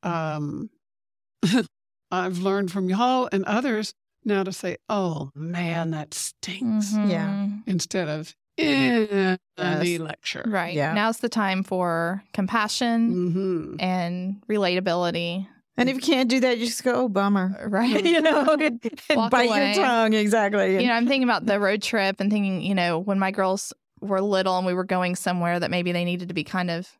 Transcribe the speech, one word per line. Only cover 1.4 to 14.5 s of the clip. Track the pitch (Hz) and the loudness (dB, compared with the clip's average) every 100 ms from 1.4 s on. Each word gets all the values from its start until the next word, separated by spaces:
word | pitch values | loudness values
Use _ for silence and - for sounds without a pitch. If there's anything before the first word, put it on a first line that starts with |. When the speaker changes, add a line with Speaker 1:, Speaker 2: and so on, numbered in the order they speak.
Speaker 1:
<laughs> | 185 233 214 _ _ _ _ | 0 2 0 _ _ _ _
I've | 180 185 180 | -4 -2 -2
learned | 190 196 190 | 0 0 0
from | 190 185 | -2 0
y'all | 185 247 254 254 | 2 2 2 0
and | 196 | -2
others | 190 208 262 220 214 - _ _ | 0 0 0 -2 -4 -10 _ _
now | - 202 | -2 0
to | 190 | 0
say, | 190 185 - _ | -4 -8 -8 _
"Oh, | 214 185 156 139 | -2 0 -2 -8
man, | 143 160 170 175 165 165 | -10 -8 -4 -2 -2 -2
that | 160 151 | -4 -8
stinks," | - - - - 180 240 214 202 | -8 -10 -10 -12 -6 -2 0 0
Speaker 2:
Mm-hmm. | 214 208 | 0 2
Speaker 3:
Yeah. | 175 202 202 202 208 226 | 0 0 -2 -2 -4 -2
Speaker 1:
instead | 185 - 190 165 | -2 -2 -4 -2
of, | 151 165 - _ - | -4 -8 -16 _ -2
"Eh, | 311 277 262 240 214 | 0 4 4 2 2
a | 202 190 185 _ - | 2 2 0 _ -6
Speaker 3:
Yes. | 180 156 | -2 0
Speaker 1:
knee | 175 170 | 0 -2
lecture." | 156 - - - - | -4 -8 -8 -6 -2
Speaker 2:
Right. | 202 170 | -2 -2
Speaker 3:
Yeah. | 175 143 | 0 0
Speaker 2:
Now's | 208 214 233 | 2 0 0
the | 240 | -2
time | 226 202 190 | 0 0 0
for | 196 185 175 165 170 190 - | -2 0 0 0 -2 -4 -6
compassion | - 190 233 214 - 240 233 233 | -4 -2 0 -2 0 0 2 2
Speaker 1:
Mm-hmm. | 180 180 170 190 175 156 151 | 2 0 0 0 -2 -4 -4
Speaker 2:
and | 180 185 170 180 180 202 | -2 -2 -2 -4 -6 -8
relatability. | - | -4